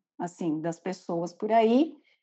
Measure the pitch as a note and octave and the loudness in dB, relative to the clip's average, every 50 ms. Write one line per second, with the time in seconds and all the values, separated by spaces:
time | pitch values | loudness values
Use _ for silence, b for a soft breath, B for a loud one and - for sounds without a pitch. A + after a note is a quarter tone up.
0 | _ _ _ - F3 E3+ - - F#3+ D#3+ D3+ D#3 D#3 E3+ E3 - - F#3 F#3 - | _ _ _ -10 -10 -10 -8 -6 -4 -4 -4 -2 -4 -6 -6 -6 -8 -8 -8 -8
1 | - - F3 E3+ F3 E3+ - - G#3 G#3+ A3 A3+ A3 A3+ A#3+ C4+ E4 - b b | -8 -6 -6 -4 -6 -6 -6 -6 -2 2 4 4 4 6 4 4 2 2 b b
2 | b b b b | b b b b